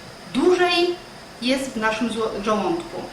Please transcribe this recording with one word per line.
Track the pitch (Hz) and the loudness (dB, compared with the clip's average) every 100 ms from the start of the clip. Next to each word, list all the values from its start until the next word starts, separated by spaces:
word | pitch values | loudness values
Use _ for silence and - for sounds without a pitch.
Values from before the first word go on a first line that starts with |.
| - - - | -18 -16 -6
dłużej | 254 349 349 359 349 349 - - - - - | 2 6 6 4 4 2 0 -8 -18 -16 -4
jest | 240 269 262 | 0 0 0
w | 226 | -2
naszym | 220 214 233 | 0 0 -2
zło-, | 214 214 202 | -2 -2 -2
żołądku. | 214 214 180 170 - 175 - | 0 0 2 -2 -4 -10 -10